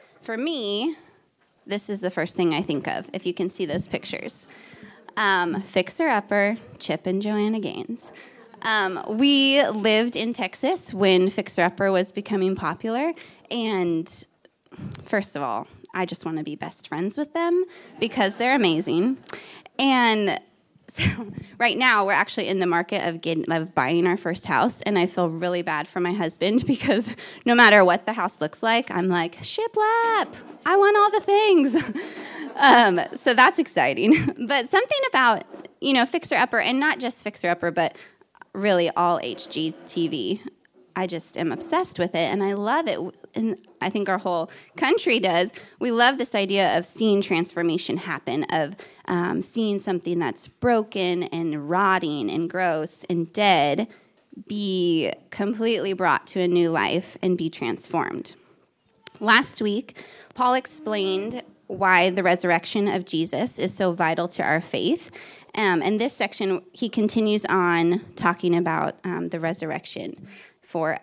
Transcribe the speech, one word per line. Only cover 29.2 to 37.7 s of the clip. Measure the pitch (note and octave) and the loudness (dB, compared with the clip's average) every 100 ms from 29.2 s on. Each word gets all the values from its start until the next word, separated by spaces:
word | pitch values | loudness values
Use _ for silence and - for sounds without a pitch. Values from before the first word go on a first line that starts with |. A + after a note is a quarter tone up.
| E3+ - | -2 -6
"Shiplap, | - - A4+ G#4+ G#4+ A#4 A#4 G#4+ - - - - D#4 | -8 -6 -4 0 0 2 2 0 -2 -10 -20 -8 0
I | G4 | 4
want | G4+ G#4 | 6 6
all | G#4 | 4
the | G#4+ | 2
things." | - G4+ G#4+ F4 C#4 C#4 | 2 4 6 6 4 2
<laughs> | - C#4+ G4 - - - D4 - | -2 -6 -10 -12 -14 -14 -12 4
Um, | C#4 B3 G#3+ F3 - - | 8 8 8 4 -2 -2
so | C4 | 2
that's | A#3 C4+ F4 | 6 6 4
exciting. | - E3+ C3 C3 G#3 D#4 C#4 - | 0 2 2 4 4 4 2 -4
<laughs> | A#3 | -2
But | C#4 A#3+ | -2 2
something | F#4+ C5 C#5+ C5 | 2 2 0 0
about, | C#4 B3 G#3+ - - - _ | 4 4 2 -2 -18 -20 _
you | C#4 | 2
know, | C4 B3 | 2 2
Fixer | E4 - A#3+ | -2 0 0
Upper, | B3 A#3 | 2 0
and | - C4 | 0 0
not | D4+ D4+ | 0 -2
just | B3+ - | -6 -8
Fixer | G#3+ - F3 | -10 -4 -2
Upper, | F3 E3+ | -2 -2